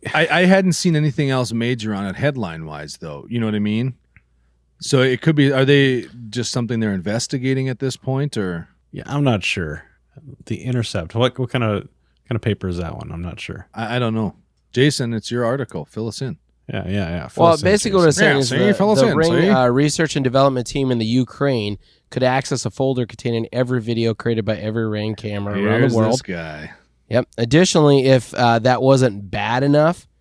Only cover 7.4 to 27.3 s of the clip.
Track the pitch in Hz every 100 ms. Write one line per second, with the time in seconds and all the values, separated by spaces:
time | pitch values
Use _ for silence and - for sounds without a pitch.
7.4 | 127 135 131 127 135 - - 135 143 117
8.4 | 95 85 82 _ _ - - 139 143 110
9.4 | - - 82 73 - _ _ - 139 -
10.4 | - 113 127 123 110 104 82 113 123 -
11.4 | 123 131 113 101 - _ _ _ _ 113
12.4 | - 101 95 87 85 - - 82 87 -
13.4 | - - - - 113 120 120 110 107 -
14.4 | _ _ _ - 143 139 120 113 - 120
15.4 | 117 135 123 87 73 - 113 - 131 156
16.4 | _ _ - 107 95 101 95 87 69 -
17.4 | 170 160 175 208 226 190 170 151 208 139
18.4 | 131 131 196 190 202 214 233 151 165 170
19.4 | 180 208 123 123 147 - 160 151 131 127
20.4 | 139 131 117 143 135 123 110 120 123 -
21.4 | 143 127 104 101 _ _ _ - 127 131
22.4 | 131 131 117 - 135 127 117 - 123 117
23.4 | 113 120 123 127 110 117 113 110 - 113
24.4 | 98 104 107 110 113 107 107 107 110 104
25.4 | 101 101 104 113 120 113 110 117 - 87
26.4 | 82 76 76 - _ _ _ 117 -